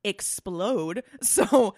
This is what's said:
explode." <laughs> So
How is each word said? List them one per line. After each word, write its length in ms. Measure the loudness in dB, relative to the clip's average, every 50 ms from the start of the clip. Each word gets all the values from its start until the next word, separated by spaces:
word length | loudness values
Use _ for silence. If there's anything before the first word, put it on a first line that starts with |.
| -6
explode." 1000 | -6 -4 -4 -6 -8 -8 -8 -8 -8 -6 -2 -2 0 0 -2 -2 -4 -6 -8 -8 -10 -14
<laughs> 100 | -6 -2
So 520 | 0 2 2 2 4 6 4 4 4 0